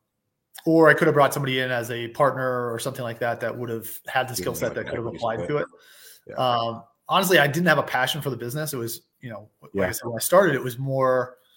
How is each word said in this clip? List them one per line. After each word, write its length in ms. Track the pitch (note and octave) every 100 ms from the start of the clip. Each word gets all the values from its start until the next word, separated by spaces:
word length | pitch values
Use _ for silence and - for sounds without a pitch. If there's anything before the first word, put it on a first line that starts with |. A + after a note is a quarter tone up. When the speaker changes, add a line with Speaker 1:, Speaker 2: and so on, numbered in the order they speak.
| _ _ _ _ _ - E3
Speaker 1:
or 240 | E3 D#3
I 40 |
could 140 | D3 D#3+
have 60 |
brought 200 | C#3+ C#3
somebody 280 | C#3+ C3+ C3
in 100 | B2+
as 180 | B2 A#2
a 200 | A#2+ A#2
partner 600 | A#2 C#3 C3+ C3 B2 A#2+
or 60 | A2+
something 240 | C3+ B2
like 160 | A#2+ A#2
that 200 | A#2+ A2+
that 180 | A2+ A2+
would 120 | A#2+
have 180 | A2+ G#2+ - -
had 200 | C3 A#2+
the 60 |
Speaker 2:
Given 20 | B2
Speaker 1:
skill 200 | D#3+ -
set 180 | A#2+
Speaker 2:
them, 100 | F#3
like, 20 | F3+
Speaker 1:
that 20 |
could 80 | A#2+
have 80 | A2+
Speaker 2:
equity 120 | A2
Speaker 1:
applied 180 | A#2 A2+
Speaker 2:
split. 120 | -
Speaker 1:
to 100 | D3
it. 100 | E3+ - _ - - - -
Speaker 2:
Yeah. 80 | -
Speaker 1:
Um, 480 | B2+ A#2+ A#2 A2+ - _ -
honestly, 320 | E3+ F#3 E3+
I 80 | C#3+
didn't 200 | C#3+ F3
have 100 | D3
a 60 |
passion 380 | - C3 B2+ D3+
for 80 | C#3
the 60 | A#2+
business. 380 | A#2+ D3 D3+
It 40 | C3+
was, 260 | A#2 - _ _
you 80 | B2
know, 180 | G#2 G#2+ _
like 100 | -
I 60 | G2
Speaker 2:
Yeah. 120 | F#2
Speaker 1:
said, 160 | F2+ A#2+
when 100 | A2+
I 20 |
started, 360 | - F3+ F#3 C3
it 60 |
was 160 | B2 A#2+
more 600 | C3+ C3+ C3 B2+ B2 - _